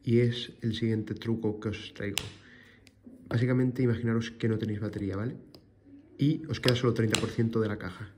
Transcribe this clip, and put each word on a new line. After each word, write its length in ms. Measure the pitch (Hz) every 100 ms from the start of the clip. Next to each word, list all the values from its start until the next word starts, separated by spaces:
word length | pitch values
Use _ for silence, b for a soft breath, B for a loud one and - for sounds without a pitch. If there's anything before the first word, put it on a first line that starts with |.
y 140 | - 117
es 340 | 120 - - -
el 140 | 113
siguiente 400 | 104 113 110 107
truco 440 | 104 117 113 107 104
que 120 | 110
os 240 | - -
traigo. 240 | - 101 95 B B B B B B B _ - - -
Básicamente, 560 | 120 127 127 127 120
imaginaros 480 | 127 113 117 113 117
que 180 | - 117
no 100 | 110
tenéis 200 | 113 104
batería, 380 | 104 101 98 95
¿vale? 200 | 117 160 - - - _ - - - -
Y 240 | 143 160 -
os 140 | -
queda 160 | 139 120
solo 160 | 123
treinta 260 | - 110 -
por 120 | 113
ciento 280 | - 113 113
de 80 | 107
la 100 | 101
caja. 340 | 95 - 104